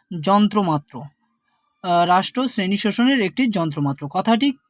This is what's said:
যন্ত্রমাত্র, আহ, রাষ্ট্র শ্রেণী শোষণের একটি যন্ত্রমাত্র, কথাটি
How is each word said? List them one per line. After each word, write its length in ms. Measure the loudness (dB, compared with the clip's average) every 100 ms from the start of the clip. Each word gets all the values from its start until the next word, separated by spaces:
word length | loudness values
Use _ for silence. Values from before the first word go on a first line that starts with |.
| -14 -6
যন্ত্রমাত্র, 760 | 2 2 2 2 0 -2 -4 -16
আহ, 1040 | -16 _ _ _ _ _ _ _ 0 2 4
রাষ্ট্র 400 | 2 0 -2 -4
শ্রেণী 300 | -2 -2 -2
শোষণের 440 | -2 2 2 2
একটি 260 | 0 0 0
যন্ত্রমাত্র, 600 | 0 -2 -2 -4 -4 -6
কথাটি 440 | -4 0 2 0 -2